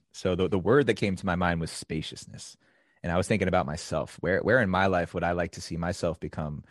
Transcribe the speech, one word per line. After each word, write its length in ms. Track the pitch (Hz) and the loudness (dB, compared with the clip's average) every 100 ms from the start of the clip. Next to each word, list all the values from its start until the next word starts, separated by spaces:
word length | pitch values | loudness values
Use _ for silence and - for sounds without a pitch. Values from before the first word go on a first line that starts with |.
| _ | _
So 220 | - 95 90 | -4 0 2
the, 120 | 92 | 2
the 120 | 98 | 2
word 280 | 87 139 135 | 4 4 4
that 60 | |
came 220 | 104 101 92 | 2 0 -2
to 80 | 95 | -2
my 100 | 87 | 2
mind 240 | 87 85 | 2 0
was 120 | 80 | -2
spaciousness. 840 | - - 78 - - - - - - _ _ _ _ | -8 -6 -6 -6 -12 -16 -16 -18 -20 _ _ _ _
And 80 | 87 | -2
I 60 | 85 | 0
was 100 | 92 | 2
thinking 200 | 107 92 | 2 4
about 160 | 92 69 | 2 2
myself, 520 | 78 - 78 - - | -4 -4 -4 -4 -4
where, 180 | 85 95 | 0 2
where 220 | 95 127 | 4 4
in 80 | 98 | 4
my 180 | 92 95 | 4 4
life 260 | 90 85 | 2 0
would 100 | 90 | -2
I 100 | 87 | 0
like 180 | 87 85 | 0 -2
to 80 | - | -4
see 160 | - 82 | -10 -6
myself 420 | 85 101 87 78 | -4 -2 -2 -4
become 440 | 78 - 76 73 - | -8 -8 -8 -8 -14